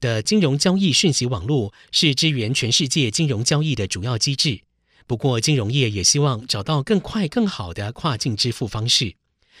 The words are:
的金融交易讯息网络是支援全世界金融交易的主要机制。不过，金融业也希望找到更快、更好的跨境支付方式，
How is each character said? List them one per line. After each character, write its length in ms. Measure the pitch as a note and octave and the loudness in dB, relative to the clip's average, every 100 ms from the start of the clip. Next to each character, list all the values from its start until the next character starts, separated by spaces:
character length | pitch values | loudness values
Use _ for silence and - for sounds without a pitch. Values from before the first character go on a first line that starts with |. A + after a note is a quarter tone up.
的 200 | B2 A2+ | -2 -2
金 200 | - G#3+ | 2 2
融 180 | D3+ C#3 | 4 2
交 180 | F#3 F#3+ | 2 2
易 160 | F#3+ | 4
讯 200 | B2 D#3+ | 4 4
息 140 | - B2 | 2 0
网 200 | G#2+ G#2 | -2 0
络 260 | C#3+ G2 - - | 0 -2 -8 -6
是 220 | - D#3 | 0 2
支 160 | C3 D#3+ | 2 0
援 220 | C3+ A2 | 0 -2
全 180 | C#3 A#2+ | 0 0
世 180 | - C3+ | 0 0
界 240 | E3 A#2 | 0 0
金 160 | - D3+ | 0 0
融 160 | A2 | 0
交 180 | A#2+ D3+ | 0 0
易 140 | D#3 A2 | 0 -2
的 100 | F#2+ | -4
主 160 | F#2 | -4
要 160 | A2+ A#2 | -4 -2
机 160 | - | -2
制。 280 | C3 D#3 F#2+ _ _ _ _ - | 0 -2 -4 _ _ _ _ -6
不 100 | A#2 | -2
过， 240 | C#3 A#2 | 0 2
金 160 | C3+ C#3 | 2 0
融 160 | G#2 | 0
业 180 | C#3+ A#2 | 0 0
也 140 | G2 | 2
希 160 | F2 D3 | 2 2
望 260 | C#3+ A2+ - | 2 0 -4
找 160 | G#2 | -4
到 220 | G#2 D3 | -2 -2
更 160 | C3+ G3+ | 2 0
快、 260 | - A3 F#3 | 0 -4 -2
更 180 | A#3+ | 0
好 300 | G#3 - F2 | -2 -2 -8
的 160 | E2+ G#2 | -8 -8
跨 240 | - D#3+ A#2+ | -6 -4 -2
境 200 | C#3 G#2 | -2 -2
支 160 | B2 | -2
付 160 | - A2 | -2 -6
方 200 | A2+ A#2 | -4 0
式， 280 | - G#2 - _ _ _ _ | 0 0 -8 _ _ _ _